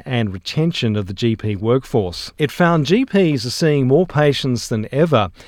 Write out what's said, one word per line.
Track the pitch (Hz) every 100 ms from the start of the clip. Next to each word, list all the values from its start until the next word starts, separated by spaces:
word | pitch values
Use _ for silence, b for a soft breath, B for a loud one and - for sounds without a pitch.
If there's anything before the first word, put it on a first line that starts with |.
| -
and | 123 107
retention | 92 - - 165 - 120 104
of | 95
the |
G | 95 117 110
P | 110 101
workforce. | 110 131 - 120 92 87 - -
It | 151
found | - 170 170 135
G | 214
Ps | 262 202 170 139 120
are |
seeing | - 165 147 127
more | 143 185
patients | 147 147 135 135 120 -
than | 113 107
ever, | 135 170 123 95 -